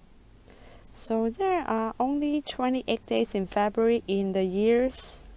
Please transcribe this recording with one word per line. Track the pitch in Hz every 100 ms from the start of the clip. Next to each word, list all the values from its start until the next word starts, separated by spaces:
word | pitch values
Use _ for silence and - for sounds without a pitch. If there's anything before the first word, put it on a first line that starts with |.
| - - - - - - - - -
So | - - 226 226
there | 233 381 359
are | - 220 220 -
only | 254 285 294 294
twenty-eight | - - 254 254 - 226 -
days | 226 233
in | 202 185
February | 208 208 214 226 233 190
in | 196 196
the | 190
years. | 190 190 220 240 254 - - - -